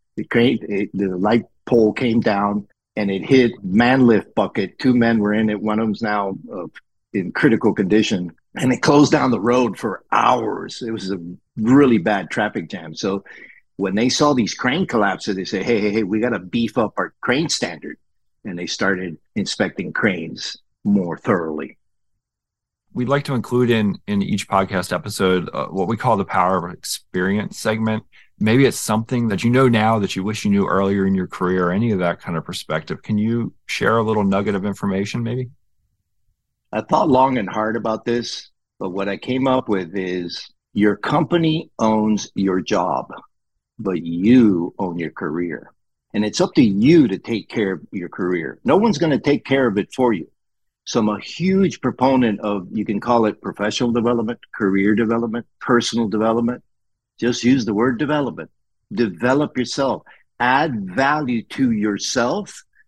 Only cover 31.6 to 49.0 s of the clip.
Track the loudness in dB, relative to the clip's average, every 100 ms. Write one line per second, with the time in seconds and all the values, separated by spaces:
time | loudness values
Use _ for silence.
31.6 | 2 2 0 0 0 -2 -6 -6 -6 -10
32.6 | -6 -6 -4 -10 -4 -2 0 -2 -4 -10
33.6 | -10 -2 0 2 2 2 2 2 0 -2
34.6 | -4 -4 -4 -2 -4 -4 -4 -4 -8 -12
35.6 | _ _ _ _ _ _ _ _ _ _
36.6 | _ -8 0 0 4 4 4 2 -2 -2
37.6 | -2 -2 -4 -4 -2 -2 -4 -10 -16 _
38.6 | _ _ -8 -4 -4 -6 -4 -2 0 0
39.6 | 0 -2 -2 -6 -4 -4 -6 -10 -16 _
40.6 | _ 2 2 2 0 0 2 0 0 -2
41.6 | -6 -2 0 2 2 0 -4 -2 0 0
42.6 | 0 -2 0 -4 -6 -16 -20 _ _ _
43.6 | _ -8 -4 -4 -4 0 6 8 6 4
44.6 | -2 -4 -6 -4 -8 -6 -6 -4 -6 -8
45.6 | -14 _ _ _ _ -4 -2 0 2 4
46.6 | 4 4 6 6 6 0 -4 -6 -4 -2
47.6 | -2 -4 -8 -10 -10 -6 -2 -2 -4 -6
48.6 | 2 4 2 2